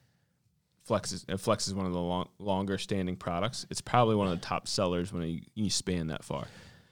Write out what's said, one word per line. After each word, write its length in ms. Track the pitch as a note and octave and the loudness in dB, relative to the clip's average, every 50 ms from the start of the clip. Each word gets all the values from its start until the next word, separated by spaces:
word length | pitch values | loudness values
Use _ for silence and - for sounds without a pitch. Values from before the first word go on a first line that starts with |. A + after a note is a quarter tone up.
| _ _ _ _ _ _ _ _ _ _ _ _ _ _ _ _ _ | _ _ _ _ _ _ _ _ _ _ _ _ _ _ _ _ _
Flex 260 | - A#2 G2 - - F#2+ | 0 0 0 0 -2 -6
is, 140 | F2 - - | -6 -4 -4
uh, 80 | F#2+ | -4
Flex 300 | F#2+ - A#2 G#2+ - - | -2 2 2 2 2 2
is 80 | F#2 F#2+ | -2 -2
one 120 | G2 F#2+ | 0 0
of 60 | F#2 F2+ | 0 0
the 80 | F2 | 0
long, 280 | F2 F2 F2+ F2+ F2+ - - _ | 0 0 0 0 -2 -4 -8 _
longer 400 | G2 G#2 F#2+ F#2+ G2 F#2+ G2 F2+ | -2 0 2 2 2 0 0 -2
standing 380 | - - G#2 G2 F#2 F2+ F#2 | -2 -2 0 0 0 -2 -2
products. 500 | - - - E2+ F2 F#2+ A#2 B2 - - - | -4 -4 -2 -2 0 0 -2 -2 -4 -8 -8
It's 100 | - - | -8 -8
probably 340 | - - - A#2+ A#2+ A2 A2 | -4 2 4 6 6 6 6
one 140 | G#2 G2+ F#2+ | 4 4 2
of 100 | F2 E2+ | 2 0
the 80 | - | -2
top 220 | - F#2 - - - | -2 -2 -2 -2 -2
sellers 440 | - - G2+ F2+ F2+ F2 F2 F2+ F#2 | 0 0 2 2 2 2 0 -2 -2
when 100 | F2 E2+ | -4 -2
you, 180 | D#2+ E2 - - - _ | -2 -4 -4 -6 -10 _
you 160 | G#2+ G#2+ F#2+ | -2 0 2
span 360 | - - - G2 F2+ F2 E2 D#2+ | 2 0 0 0 0 0 0 -2
that 160 | D#2 - - | -4 -6 -6
far. 220 | - C#2 C#2 - - - - - - - - - _ | -6 -6 -6 -6 -8 -12 -16 -20 -20 -20 -20 -20 _